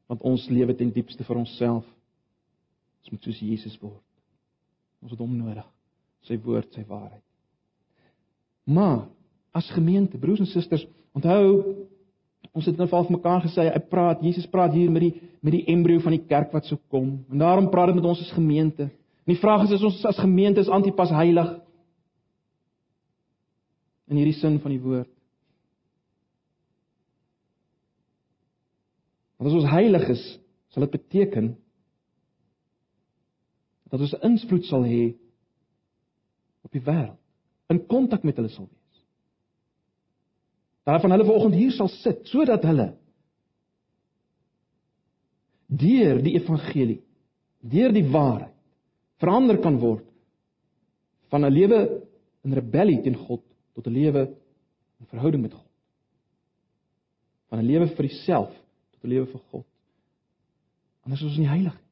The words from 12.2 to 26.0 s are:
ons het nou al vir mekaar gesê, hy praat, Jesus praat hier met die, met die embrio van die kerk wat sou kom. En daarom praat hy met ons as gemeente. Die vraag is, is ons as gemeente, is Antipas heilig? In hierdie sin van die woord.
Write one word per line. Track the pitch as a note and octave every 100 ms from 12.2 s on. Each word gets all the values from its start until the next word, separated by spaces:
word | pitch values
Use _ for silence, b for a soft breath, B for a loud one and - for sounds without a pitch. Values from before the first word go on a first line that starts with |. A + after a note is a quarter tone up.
| _ _ -
ons | E3 D#3
het | D#3+
nou | F3+
al | F3 F3
vir | E3+
mekaar | F3 F3+ F3
gesê, | F3+ E3
hy | D3+ -
praat, | F#3 F3 E3
Jesus | D#3+ F3 E3+
praat | F#3+ F3 D#3
hier | F3
met | E3 F3
die, | E3 B B
met | D3 E3+
die | D#3+
embrio | E3+ E3 E3+
van | E3
die | D#3+ -
kerk | C#3+ D3+
wat | D#3 -
sou | D3 -
kom. | C3+ C3 C3+ C3
En | C3+
daarom | D#3+ F#3+ F#3+
praat | F#3 F3+
hy | F3
met | E3+
ons | F3
as | F3 -
gemeente. | D#3+ D3 D#3 D3+ C#3+ - _ _ -
Die | F3
vraag | G3+ G#3+ G3+
is, | G3+
is | G#3+
ons | F#3+ A3
as | G3+
gemeente, | F#3+ F3+ G3+ G3+
is | G3
Antipas | F#3+ G3 F#3+ F3+
heilig? | D3+ E3+ E3+ E3+ - - _ _ _ _ _ _ _ _ _ _ _ _ _ _ _ _ _ _ _ _ _ _ _ -
In | D3
hierdie | D3 D3+
sin | D#3+ D3
van | D3
die | C3+
woord. | B2+ B2+ B2 _ _ _ _ _ _ _ _ _